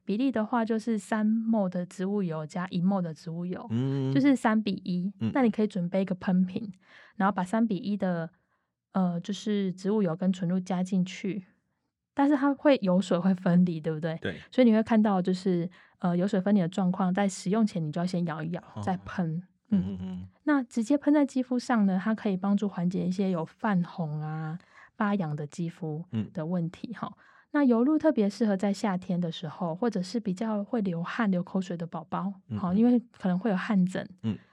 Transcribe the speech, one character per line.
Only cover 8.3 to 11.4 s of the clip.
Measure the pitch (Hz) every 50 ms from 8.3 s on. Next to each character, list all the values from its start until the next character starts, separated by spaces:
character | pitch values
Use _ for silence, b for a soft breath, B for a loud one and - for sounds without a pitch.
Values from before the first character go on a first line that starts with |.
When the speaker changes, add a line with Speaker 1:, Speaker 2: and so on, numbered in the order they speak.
| - _ _ _ _ _ _ _ _ _ _ _ -
Speaker 1:
呃， | 190 185 180 175 175
就 | 175 -
是 | 196 185 - 214 208 202 196 185 180
植 | 185 - 190
物 | 214 220
油 | 196 165 160
跟 | 180 185 190 185
纯 | 185 - 165
露 | 185 190
加 | 185 - 185 180
进 | 185 180 202 185 180
去， | 185 - - - 190 165 -